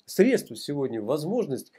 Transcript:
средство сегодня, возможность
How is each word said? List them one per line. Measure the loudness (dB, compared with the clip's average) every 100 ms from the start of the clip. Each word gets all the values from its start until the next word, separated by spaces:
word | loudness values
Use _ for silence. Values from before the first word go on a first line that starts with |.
| -2
средство | 4 4 4 0 -10
сегодня, | -6 -2 -2 -2
возможность | -2 -2 0 -2 -2 -4 -8